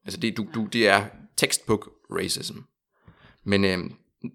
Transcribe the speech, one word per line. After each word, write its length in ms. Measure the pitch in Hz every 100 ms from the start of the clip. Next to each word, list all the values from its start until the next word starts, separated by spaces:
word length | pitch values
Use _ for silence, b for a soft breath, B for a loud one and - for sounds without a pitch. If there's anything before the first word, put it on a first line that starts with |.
| 98
Altså, 140 | 90
det, 180 | 113 98
du, 100 | 101
du, 120 | 113 104
det 140 | 117 107
er 180 | 98 101 - - -
textbook 520 | - - - 107 - _ _
racism. 460 | 87 92 - - - - _ _ b b b b b -
Men, 180 | 101 98
øh, 140 | 92 - - _ _ 123